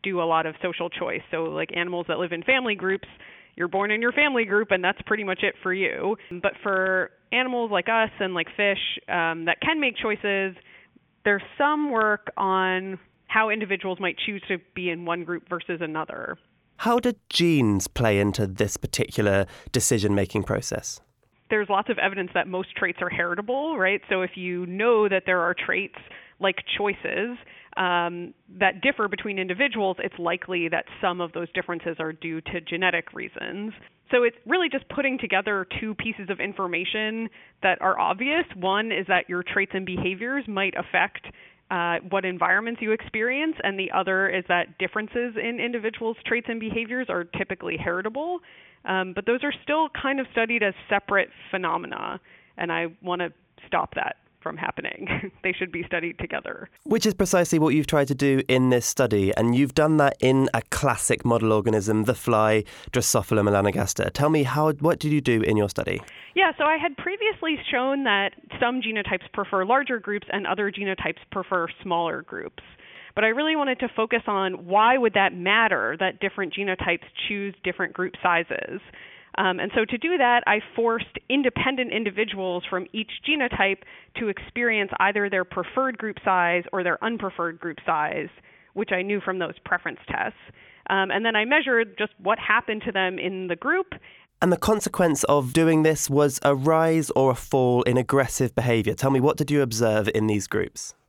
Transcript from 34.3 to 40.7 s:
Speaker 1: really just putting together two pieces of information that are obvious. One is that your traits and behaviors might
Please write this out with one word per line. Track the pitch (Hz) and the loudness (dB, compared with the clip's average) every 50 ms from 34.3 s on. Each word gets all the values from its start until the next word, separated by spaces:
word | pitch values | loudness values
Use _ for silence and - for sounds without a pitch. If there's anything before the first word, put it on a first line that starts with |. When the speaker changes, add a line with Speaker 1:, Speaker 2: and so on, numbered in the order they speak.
| 233 - _ | 0 -2 _
Speaker 1:
really | 214 294 370 349 311 | -2 0 0 0 0
just | - - - _ | -2 -4 -6 _
putting | - - 277 269 262 254 | -6 -2 -2 -2 -2 -2
together | - 190 - 190 202 208 208 196 185 _ - - | -2 0 0 0 0 0 -2 -2 -4 _ -8 -8
two | 226 220 214 | -6 -6 -8
pieces | - - 220 220 - 202 180 | -6 -6 -8 -6 -8 -6 -8
of | 202 175 | -6 -4
information | - 196 196 - 196 175 175 170 185 185 - 214 214 214 220 226 226 220 _ - - - _ _ | -4 -6 -4 -4 -4 -4 -2 -4 -4 -4 -4 -4 -4 -4 -4 -6 -6 -8 _ -16 -20 -20 _ _
that | - 190 185 - | 2 2 2 4
are | - 185 185 | 2 0 2
obvious. | - - - 180 190 247 277 302 330 339 - - | 2 2 0 0 -2 -2 0 0 0 -2 -4 -6
One | 185 180 190 190 202 220 226 | -4 -2 0 0 0 0 -2
is | 208 190 190 | -2 -4 0
that | - 196 180 - - | 2 0 0 0 -2
your | 180 180 180 | -6 -6 -6
traits | - - 196 196 190 - | -2 -2 -2 -2 -2 -4
and | 190 190 | -6 -4
behaviors | 180 180 185 185 180 190 185 220 240 269 277 262 - | -4 -4 -4 -2 -4 -4 -4 -6 -4 -4 -4 -4 -4
might | 208 190 196 190 | -4 -2 -2 -2